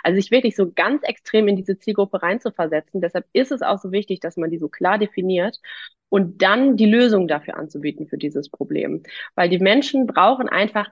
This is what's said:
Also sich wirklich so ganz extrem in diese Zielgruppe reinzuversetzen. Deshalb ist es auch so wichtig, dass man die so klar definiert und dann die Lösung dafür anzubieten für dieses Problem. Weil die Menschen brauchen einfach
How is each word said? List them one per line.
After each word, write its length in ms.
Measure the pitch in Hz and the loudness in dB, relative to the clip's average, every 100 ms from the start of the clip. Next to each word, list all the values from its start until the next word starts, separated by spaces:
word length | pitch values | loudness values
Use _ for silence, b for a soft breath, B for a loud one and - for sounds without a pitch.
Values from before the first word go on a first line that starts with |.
Also 140 | - 190 | 0 0
sich 140 | 196 | 2
wirklich 260 | 254 247 202 | 2 2 0
so 160 | 180 | -2
ganz 300 | - 196 294 | 0 0 0
extrem 440 | - - - 220 202 | -4 -8 -2 2 2
in 80 | 196 | 2
diese 220 | 190 190 | -2 -6
Zielgruppe 440 | - 208 196 190 | -4 -2 -2 0
reinzuversetzen. 800 | 180 233 226 - 160 156 - 196 | -2 -2 -4 -4 -2 -2 -4 -4
Deshalb 260 | 170 180 - | -4 -4 -4
ist 200 | - 262 | -2 0
es 100 | 262 | -2
auch 160 | - 196 | -2 -2
so 140 | 190 | -2
wichtig, 280 | 196 202 185 | -4 -4 -6
dass 160 | 165 175 | -8 -6
man 140 | 165 | -6
die 80 | 165 | -4
so 100 | 151 | -8
klar 300 | - 180 208 | -2 0 0
definiert 640 | 208 - 185 180 196 - B B B B - | -2 -4 -2 0 -2 -6 B B B B -2
und 340 | 196 175 - | 0 0 2
dann 340 | 190 220 277 214 | 2 4 4 4
die 100 | 214 | 4
Lösung 420 | 233 247 208 170 | 6 4 4 0
dafür 280 | 151 - - | -4 -6 -10
anzubieten 520 | 151 147 147 147 151 | -10 -8 -8 -8 -8
für 100 | 156 | -8
dieses 300 | 147 143 143 | -6 -6 -8
Problem. 540 | - - 151 - 160 B B B | -8 -6 -4 -4 -6 B B B
Weil 140 | - 175 | -2 0
die 100 | 180 | 2
Menschen 480 | 190 247 285 269 247 | 4 4 2 0 0
brauchen 420 | - 196 254 247 | 4 4 4 0
einfach 400 | 180 208 214 - | -2 -2 -2 -6